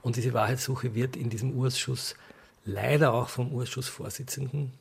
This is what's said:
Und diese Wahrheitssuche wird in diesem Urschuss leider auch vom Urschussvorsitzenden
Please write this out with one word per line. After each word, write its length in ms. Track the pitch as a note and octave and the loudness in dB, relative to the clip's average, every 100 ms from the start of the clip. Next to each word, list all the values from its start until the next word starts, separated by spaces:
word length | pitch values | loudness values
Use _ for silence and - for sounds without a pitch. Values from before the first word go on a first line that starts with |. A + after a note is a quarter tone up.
Und 160 | A#2+ A#2+ | 0 0
diese 160 | B2 | 2
Wahrheitssuche 600 | A#2 G#2+ B2+ - C3 B2+ | 4 4 2 -2 -2 -2
wird 220 | A2 B2+ | 0 -2
in 140 | - A#2+ | -2 -4
diesem 240 | G#2+ C3 | -2 -2
Urschuss 600 | B2+ C3 B2+ - B2+ - - - - - _ | 0 0 0 -2 -4 -6 -10 -20 -20 -20 _
leider 480 | G2+ G2 A2 D3 D3 | -6 -2 4 6 6
auch 160 | A#2+ A#2+ | 6 0
vom 220 | - B2+ | -2 -2
Urschussvorsitzenden 1200 | B2+ B2 - B2+ - - - B2+ - C3 C#3+ C3+ - | -2 -4 -4 -8 -8 -10 -8 -8 -6 -4 -2 -4 -8